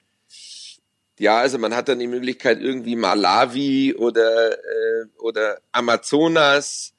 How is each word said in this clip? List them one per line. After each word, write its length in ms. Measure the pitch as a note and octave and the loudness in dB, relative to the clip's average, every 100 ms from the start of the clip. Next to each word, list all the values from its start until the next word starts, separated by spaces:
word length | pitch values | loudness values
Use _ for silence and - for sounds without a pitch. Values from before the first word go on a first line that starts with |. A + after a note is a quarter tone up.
| _ _ _ - - - - - _ _ _ - | _ _ _ -20 -20 -20 -20 -20 _ _ _ -2
ja, 180 | G2+ A2 | 2 2
also 220 | C3 B2+ | 2 0
man 160 | A2 A#2+ | -2 -2
hat 140 | A#2+ | -2
dann 100 | B2 | -2
die 80 | A#2+ | -4
Möglichkeit, 520 | B2 B2+ B2 C3 - | -4 -6 -2 0 0
irgendwie 360 | C3+ C3 A#2 A#2 | -2 -6 -6 -2
Malawi 1000 | G2 G#2 F2+ G#2 B2+ B2+ C#3 C3+ C3+ | 0 2 2 2 2 0 -2 0 0
oder, 600 | - A#2+ A2+ A2+ A2+ A2+ | 0 0 2 2 2 2
äh, 520 | - - A2 A2+ A2+ A2 _ | 0 -6 -4 -2 -4 -6 _
oder 400 | A2+ G#2+ G#2+ G2 _ | -6 -2 -4 -4 _
Amazonas 1200 | B2 A#2+ A2+ - D3 E3 D#3+ C#3+ C#3+ C#3+ - - | -4 0 0 0 2 2 4 4 4 0 -10 -14